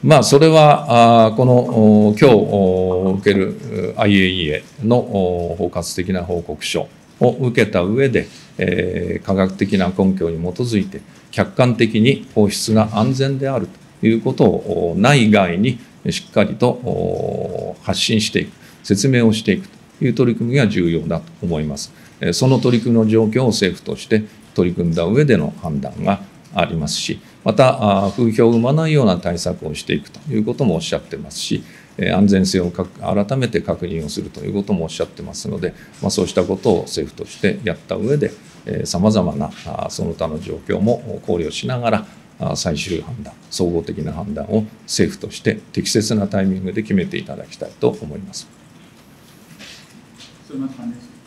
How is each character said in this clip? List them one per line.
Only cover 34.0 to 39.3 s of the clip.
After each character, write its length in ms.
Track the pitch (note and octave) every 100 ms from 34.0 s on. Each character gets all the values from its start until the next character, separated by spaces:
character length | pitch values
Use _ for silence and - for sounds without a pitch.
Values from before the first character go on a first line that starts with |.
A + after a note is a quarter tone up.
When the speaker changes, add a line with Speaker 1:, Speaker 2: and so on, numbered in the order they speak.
| D2+
Speaker 1:
を 40 |
す 120 | -
る 80 | -
と 120 | -
い 100 | G2
う 20 |
こ 80 | G2
と 100 | G2
も 120 | F#2+
お 40 | D#2+
っ 20 |
し 120 | -
ゃ 40 | F2
っ 20 |
て 160 | -
ま 100 | D#2+
す 160 | - -
の 100 | F#2+
で、 140 | F2 - - -
ま 60 | G2
あ、 20 |
そ 120 | G2+
う 40 | F2
し 60 |
た 100 | -
こ 120 | F2+ F#2+
と 160 | A#2+
を 100 | G#2
政 300 | - - D2+
府 80 | -
と 80 | -
し 120 | -
て 180 | G2+ F2
や 100 | G2
っ 40 | E2
た 180 | - F#2
上 200 | G#2 D3
で、 140 | G#2 - - - -
え 180 | -
ー、 20 | -
様 260 | F2 F#2
々 240 | D3+ F2